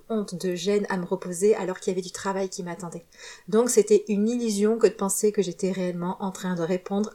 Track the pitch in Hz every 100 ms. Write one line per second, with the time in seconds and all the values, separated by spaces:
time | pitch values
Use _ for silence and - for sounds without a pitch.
0 | - 220 202 175 185 180 185 202 196 190
1 | 175 180 180 170 208 208 185 180 - 185
2 | 180 - 196 190 190 - 175 170 170 175
3 | - - - - - 214 240 220 208 208
4 | - 202 220 247 233 202 208 226 196 -
5 | 196 - 208 202 175 - 185 190 180 175
6 | 175 - 196 - 185 170 165 185 - 202
7 | 214